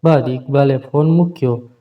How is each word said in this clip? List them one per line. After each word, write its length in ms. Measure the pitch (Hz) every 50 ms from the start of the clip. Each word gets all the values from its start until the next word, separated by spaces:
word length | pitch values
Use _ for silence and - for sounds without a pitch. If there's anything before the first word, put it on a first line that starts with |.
| -
બાદ 260 | 165 160 139 123 127
ઇકબાલે 480 | 127 127 127 - 139 139 139 139 135 131
ફોન 320 | 131 - - 147 151 160
મૂક્યો. 520 | 165 170 175 170 170 - - 123 120 113 - - _ _